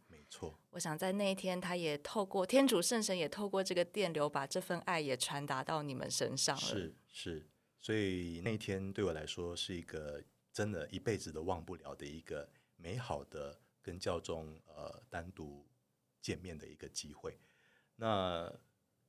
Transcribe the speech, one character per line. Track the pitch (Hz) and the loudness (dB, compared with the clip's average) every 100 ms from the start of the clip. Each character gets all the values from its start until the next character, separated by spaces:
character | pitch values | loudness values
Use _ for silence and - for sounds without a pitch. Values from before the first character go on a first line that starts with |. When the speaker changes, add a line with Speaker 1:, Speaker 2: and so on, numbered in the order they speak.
| - | -20
Speaker 1:
没 | 78 - | -20 -18
错。 | - 82 - _ | -10 -10 -10 _
Speaker 2:
我 | 175 | -4
想 | 170 156 | -2 0
在 | 190 | 2
那 | 202 196 | 4 4
一 | |
天， | 190 185 180 | 2 0 0
他 | 180 | 0
也 | 180 156 147 | 0 2 0
透 | - 220 | 0 -2
过， | 196 190 185 | 2 2 6
天 | 269 | 8
主 | 269 185 | 8 6
圣 | 175 233 | 4 2
神 | 214 180 | 2 2
也 | 151 | 0
透 | 208 202 | 0 0
过 | 190 | 2
这 | 190 | 4
个 | 180 | 2
电 | 175 214 185 | 2 2 2
流， | 156 147 | 4 2
把 | 147 139 | 2 0
这 | 185 | -2
份 | 185 170 | 0 -2
爱 | - 165 | 2 2
也 | 143 127 | 2 2
传 | - 143 | 0 0
达 | 143 131 | 0 0
到 | - 156 | 0 0
你 | 147 | 0
们 | 127 143 | -2 -2
身 | - 127 131 | 0 2 2
上 | - | 2
了。 | 135 | 2
Speaker 1:
是， | - 101 82 - _ | 0 0 -2 -8 _
是。 | - 90 78 - _ _ _ | -8 -6 -6 -8 _ _ _
所 | - | 0
以 | 110 98 90 87 85 | 2 4 2 -2 -2
那 | 107 | 0
一 | 98 | 0
天 | - 95 95 | 0 0 0
对 | 98 | 2
我 | 92 | 2
来 | 78 78 | 2 -4
说 | - 87 87 | -4 -4 -2
是 | - | -2
一 | 90 | -4
个 | - 80 73 73 - _ _ | -4 -6 -6 -8 -10 _ _
真 | - 104 | -2 0
的 | 87 73 | -2 -4
一 | 92 | -2
辈 | 117 98 | 0 0
子 | 82 | -2
都 | 76 | -2
忘 | 87 85 | 0 -2
不 | 82 | -4
了 | 87 69 71 | -8 -10 -10
的 | 71 | -8
一 | 80 | -10
个 | - 76 71 - _ - | -6 -8 -8 -16 _ -12
美 | 85 120 | -6 -4
好 | 120 73 | -2 -4
的 | 65 76 71 - _ _ | -4 -8 -8 -12 _ _
跟 | - 87 | -10 -4
教 | 98 87 | 0 0
宗， | - 80 78 78 - | -2 -4 -6 -12 -16
呃， | 76 73 78 - | -12 -10 -12 -10
单 | 85 87 | -8 -8
独 | - 76 71 - _ _ _ _ _ | -8 -10 -12 -18 _ _ _ _ _
见 | - 82 | -4 -4
面 | 90 78 | -6 -10
的 | 73 | -12
一 | 73 | -12
个 | 71 | -10
机 | - 73 | -8 -10
会。 | 71 80 - - _ _ _ _ - | -8 -10 -10 -18 _ _ _ _ -2
那 | 113 101 92 85 85 82 _ _ _ _ | 2 4 4 0 -2 -10 _ _ _ _